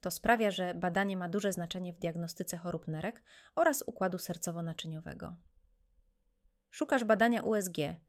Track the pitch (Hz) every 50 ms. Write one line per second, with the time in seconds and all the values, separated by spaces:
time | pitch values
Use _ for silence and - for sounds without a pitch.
0 | - 185 170 - - 226 233 226 226 208 190 190 185 175 175 170 180 180 170 196
1 | 196 202 190 185 180 170 170 208 202 202 185 185 170 170 - 185 185 175 170 -
2 | 180 170 165 170 170 170 - - 185 - - 170 170 175 170 165 - - 156 156
3 | 147 208 233 - _ _ - - - - _ - 339 330 285 - - - 226 -
4 | 190 185 180 180 - - 170 - - - 170 170 170 165 160 - - 165 160 156
5 | 165 - - - - - 175 170 _ - _ _ _ _ _ _ _ _ _ _
6 | _ _ _ _ _ _ _ _ _ _ _ _ _ _ - - 302 - 311 262
7 | 240 214 220 190 226 240 240 220 - - 220 208 196 185 165 - 147 160 170 -
8 | _